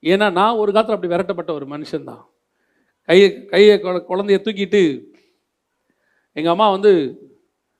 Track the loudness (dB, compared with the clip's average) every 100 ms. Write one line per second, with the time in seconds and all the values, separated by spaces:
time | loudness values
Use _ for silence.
0 | -2 0 0 0 0 0 -2 -2 -2 -4
1 | -4 -4 -4 -8 -8 -10 -12 -14 -10 -12
2 | -12 -20 _ _ _ _ _ _ _ _
3 | 2 4 4 2 -2 4 6 4 0 -6
4 | -6 -4 -2 -2 -2 -6 0 2 2 -2
5 | -12 _ _ _ _ _ _ _ _ _
6 | _ _ _ -6 -2 0 0 2 2 2
7 | 0 -8 -20 _ _ _ _